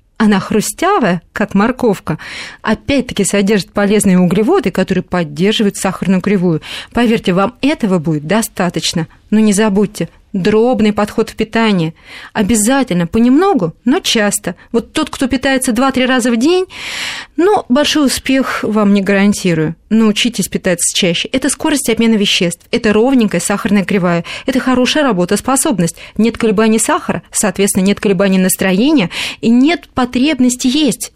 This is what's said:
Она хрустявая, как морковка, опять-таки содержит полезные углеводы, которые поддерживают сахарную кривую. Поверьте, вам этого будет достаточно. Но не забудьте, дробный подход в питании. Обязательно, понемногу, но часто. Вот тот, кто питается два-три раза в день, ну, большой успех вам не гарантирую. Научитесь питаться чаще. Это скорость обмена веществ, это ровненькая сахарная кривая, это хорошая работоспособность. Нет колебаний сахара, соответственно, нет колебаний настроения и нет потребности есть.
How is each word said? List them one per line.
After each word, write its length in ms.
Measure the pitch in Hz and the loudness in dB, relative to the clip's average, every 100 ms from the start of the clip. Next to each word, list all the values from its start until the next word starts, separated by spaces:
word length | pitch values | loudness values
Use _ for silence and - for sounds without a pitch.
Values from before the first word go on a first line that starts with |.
| _ - | _ 0
Она 220 | 214 196 | 2 2
хрустявая, 840 | - 214 - - 349 403 240 175 - | 0 -2 -2 -2 0 2 2 -2 -4
как 220 | - 208 | -6 -2
морковка, 640 | 196 220 247 240 185 - 160 - - - - | 0 0 0 0 -2 -4 -8 -10 -16 -16 -8
опять-таки 640 | - 214 - 277 - - | -4 -4 -2 -2 -2 -2
содержит 480 | 190 202 196 214 - | 0 0 2 0 -2
полезные 440 | - 202 185 202 180 | -2 0 2 4 4
углеводы, 500 | 180 190 220 381 208 | 4 2 2 2 0
которые 320 | 170 185 185 | -2 -2 -2
поддерживают 720 | 135 180 160 147 196 220 202 - | -2 -4 -4 -2 0 2 0 -2
сахарную 440 | 196 - 180 190 | -4 -4 0 0
кривую. 380 | 202 202 175 156 - - - | 2 0 0 -2 -4 -16 -6
Поверьте, 400 | - 240 226 - | 0 2 0 0
вам 240 | 175 196 - | 0 -2 -2
этого 360 | 277 311 208 185 | -4 -2 0 0
будет 260 | 151 151 151 | 0 -4 -2
достаточно. 800 | 214 220 - 175 170 - 170 165 _ - | -2 -2 -4 -4 -4 -4 -4 -6 _ -2
Но 100 | 214 | 2
не 120 | 214 | 2
забудьте, 560 | 196 220 196 202 - 165 _ _ | 2 2 2 0 -4 -10 _ _
дробный 600 | 196 185 214 240 226 214 | -4 0 2 2 2 0
подход 380 | 208 208 - 214 | 0 -2 -2 -4
в 40 | |
питании. 600 | - 214 226 226 196 160 - - - - | -4 -4 0 0 0 -2 -6 -18 -20 -8
Обязательно, 760 | - 202 233 208 277 254 180 170 | -4 0 0 2 0 0 -2 0
понемногу, 640 | 226 240 269 392 285 165 - | 2 4 4 4 2 -2 -4
но 140 | - 339 | -2 -2
часто. 560 | - 226 208 - - 180 - | -2 0 0 -2 -8 -12 -6
Вот 220 | 233 - | -4 -4
тот, 180 | - 302 | -6 -6
кто 160 | - 262 | -4 -2
питается 460 | 262 - 262 262 | -2 0 -2 0
два-три 340 | 220 269 254 254 | 0 0 0 0
раза 240 | 262 240 | 0 0
в 60 | 233 | 0
день, 300 | 277 359 370 - - - - - - - | 2 2 -2 -8 -12 -10 -10 -12 -8 0
ну, 280 | 359 415 - | 2 2 0
большой 380 | 254 294 311 269 | 0 0 0 0
успех 540 | - - 269 247 - | -2 -2 0 -2 -4
вам 320 | - 214 202 | -2 0 2
не 60 | 202 | 2
гарантирую. 720 | 190 202 202 196 185 160 156 - - | 2 2 2 2 0 0 -2 -6 -2
Научитесь 560 | 220 220 208 240 220 185 | 2 2 2 -2 -2 -4
питаться 480 | 202 190 175 - - | -4 -2 -2 -2 -2
чаще. 320 | 180 165 - | -2 -2 -4
Это 200 | - 294 | -2 -2
скорость 400 | - 320 294 - | -2 -2 -2 0
обмена 240 | 214 226 | 0 2
веществ, 500 | 220 202 - 175 - _ | 2 0 0 -2 -6 _
это 220 | 240 233 | -2 2
ровненькая 480 | 208 247 269 214 175 | 2 4 4 2 0
сахарная 440 | - 202 - 202 | -2 -2 0 0
кривая, 400 | 180 196 175 170 165 - - | 2 0 0 -2 -4 -10 -4
это 140 | 262 | -2
хорошая 420 | 254 254 247 311 | 0 2 2 2
работоспособность. 920 | 277 185 175 208 - 269 330 190 170 - - - | 0 0 0 -2 0 0 0 0 -2 -4 -8 -2
Нет 220 | 226 226 | 0 0
колебаний 400 | 226 202 220 220 | 0 2 2 2
сахара, 440 | - 320 - 175 - | 0 -2 -2 -6 -6
соответственно, 520 | - 208 185 196 - | -4 -2 0 0 0
нет 140 | 185 202 | 0 0
колебаний 380 | 214 185 196 190 | 0 2 2 2
настроения 720 | 185 - 190 185 269 311 170 - - - | 2 0 0 2 2 2 0 -4 -10 -4
и 80 | 226 | 2
нет 380 | 240 277 349 - | 4 4 0 -4
потребности 720 | - 247 247 277 302 254 247 254 | -4 -2 0 0 2 0 0 0
есть. 420 | 269 294 - - | 0 0 -2 -6